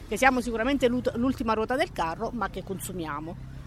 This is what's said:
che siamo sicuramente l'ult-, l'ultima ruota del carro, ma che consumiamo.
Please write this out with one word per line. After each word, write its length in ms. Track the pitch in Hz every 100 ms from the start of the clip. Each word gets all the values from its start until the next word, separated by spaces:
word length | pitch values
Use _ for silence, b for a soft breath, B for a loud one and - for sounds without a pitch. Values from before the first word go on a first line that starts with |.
| -
che 80 | 208
siamo 260 | 254 254
sicuramente 460 | 240 226 240 277 247
l'ult-, 280 | 247 247 233
l'ultima 380 | 254 247 226
ruota 220 | 214 220 262
del 160 | 349
carro, 380 | - 165 170 214
ma 200 | 240 190
che 120 | 190
consumiamo. 720 | 185 190 - 185 156 147 160 190 B B